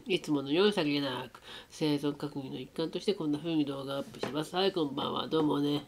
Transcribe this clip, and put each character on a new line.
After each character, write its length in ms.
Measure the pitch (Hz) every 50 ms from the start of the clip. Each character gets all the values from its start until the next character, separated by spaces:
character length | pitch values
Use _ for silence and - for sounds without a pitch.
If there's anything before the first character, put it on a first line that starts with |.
| - -
い 120 | 185 175
つ 120 | - -
も 100 | 151 143
の 100 | 135 139
よ 120 | 143 170 196
う 40 | 208
に 60 | 202
さ 80 | 190
り 120 | 165 147 143
げ 80 | 143
な 280 | 143 135 127 123 120 120
く、 120 | - - - - - - - -
生 280 | - - 160 151 147 143
存 200 | 143 147 143 147
確 220 | - 143 147 147
認 100 | 131 131
の 80 | 143 135
一 120 | 131 139 -
環 140 | - 160 165
と 100 | - 180
し 60 | -
て 80 | - 196
こ 140 | - 160 151
ん 40 |
な 60 | 147 147
風 160 | 151 170 165
に 120 | 156 147
動 200 | 143 139 135 135
画 120 | 135 139 139
ア 20 |
ッ 40 | 139
プ 140 | - - -
し 60 | -
て 60 | 123
ま 120 | 127 151 156
す。 120 | 156 -
は 100 | 180 196
い、 60 | 196
こ 140 | 190 180 156
ん 100 | 143 135
ば 140 | 143 139 139
ん 40 | -
は。 140 | 139 - 123
ど 140 | - 160
う 20 | 156
も 160 | 147 143 143
ね。 260 | 143 147 147 143 -